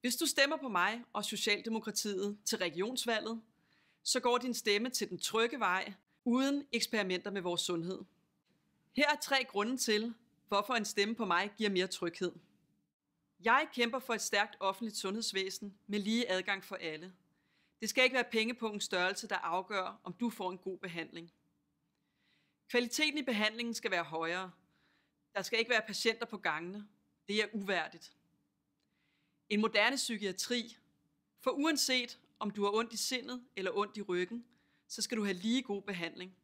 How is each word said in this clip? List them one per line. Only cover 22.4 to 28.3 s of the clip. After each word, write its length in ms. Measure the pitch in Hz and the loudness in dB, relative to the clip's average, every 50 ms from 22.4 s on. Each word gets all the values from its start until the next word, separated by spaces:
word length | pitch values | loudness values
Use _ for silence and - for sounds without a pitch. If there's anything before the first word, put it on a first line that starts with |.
| _ _ _ _ _ _ | _ _ _ _ _ _
Kvaliteten 480 | - 240 247 233 - - 311 311 285 302 | 0 0 2 2 0 0 0 0 0 -2
i 40 | 269 | -2
behandlingen 520 | 269 240 208 214 214 220 226 240 233 226 | 0 0 2 2 0 0 -2 -6 -4 -6
skal 160 | - - 220 | -4 -2 0
være 140 | 190 175 165 | 0 0 0
højere. 460 | 147 160 160 165 165 175 185 190 185 170 _ _ _ _ _ _ _ _ _ _ _ _ _ _ _ _ | -2 -4 -4 -2 -2 -2 -4 -6 -8 -12 _ _ _ _ _ _ _ _ _ _ _ _ _ _ _ _
Der 80 | 202 185 | -4 -4
skal 160 | - - 220 | 0 0 0
ikke 120 | 233 233 | 2 4
være 120 | 247 220 214 | 4 2 2
patienter 400 | - 202 - - 233 220 220 240 | 0 -6 0 2 2 2 0 -4
på 100 | 226 - | -8 -8
gangene. 520 | 196 - 180 151 156 165 175 190 208 208 - _ _ _ _ _ _ _ - | -4 -2 -2 -2 -2 -4 -8 -8 -10 -12 -14 _ _ _ _ _ _ _ -2
Det 140 | 202 214 214 | 0 0 0
er 40 | 214 - | 0 -2
uværdigt. 600 | 220 196 190 196 175 156 - - 170 - - _ _ _ _ | -6 -2 0 0 0 0 -2 -6 -14 -20 -20 _ _ _ _